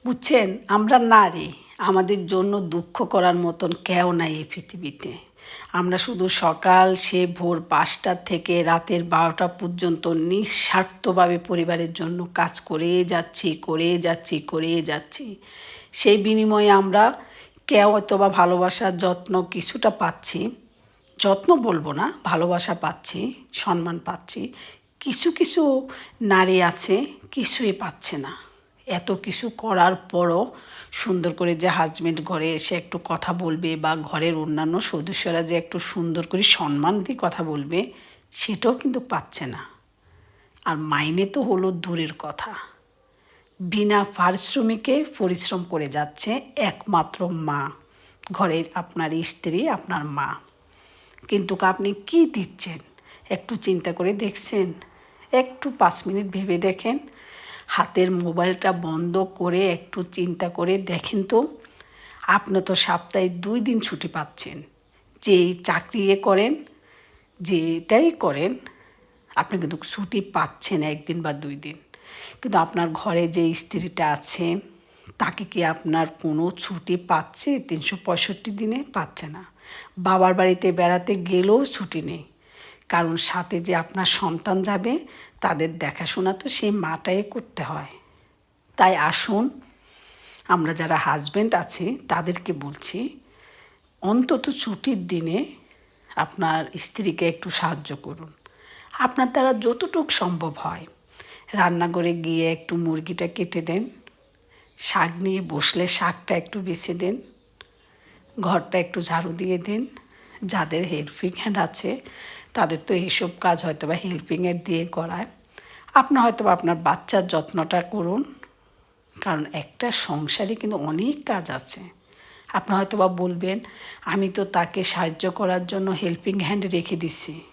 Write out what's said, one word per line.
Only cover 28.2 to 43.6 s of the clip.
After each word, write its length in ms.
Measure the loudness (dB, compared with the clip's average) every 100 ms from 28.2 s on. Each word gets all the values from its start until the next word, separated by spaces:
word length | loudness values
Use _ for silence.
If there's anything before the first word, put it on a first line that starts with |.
| -8 -12 -20 _ _ _ -6
এত 260 | -4 -2
কিছু 380 | -4 -4 -6 -8
করার 440 | -6 -2 4 4
পরও 600 | 4 -2 2 2 2 0 -6 -20 -20 -14
সুন্দর 400 | -8 -2 0 0
করে 220 | 0 0
যে 140 | 2 0
হাজব্যান্ড 520 | 2 -2 -2 -2 -2
ঘরে 280 | -4 -2 -2
এসে 220 | -2 -2
একটু 240 | -2 -6 -10
কথা 280 | -4 -4 -2
বলবে 440 | -4 -2 -2 -2 -2
বা 200 | -2 -2
ঘরের 400 | -4 -2 0 0
অন্যান্য 440 | -2 -2 0 0
সদস্যরা 600 | -2 -4 -4 -4 -2 -2
যে 140 | 0 -2
একটু 220 | -2 -8
সুন্দর 480 | -6 -4 -2 -2 -2
করে 160 | 2
সম্মান 600 | 2 2 2 2 2 2
দিয়ে 160 | -2 -2
কথা 200 | -2 -2
বলবে, 500 | -4 -4 -2 -2 -4 -10 -20 -20 _
সেটাও 420 | -8 -6 0 0
কিন্তু 260 | 0 -2 -4
পাচ্ছে 460 | -4 -6 -6 -10 -8
না। 180 | -10 -14 _ _ _ _ _ _ _ _ _
আর 120 | -4 -4
মাইনে 500 | -2 0 0 0 0
তো 160 | 0
হলো 280 | 0 2 0
দূরের 420 | -2 -4 -4 -4 -6
কথা, 360 | -10 -8 -10 -12 -16 _ _ _ _ _ _ _ _ _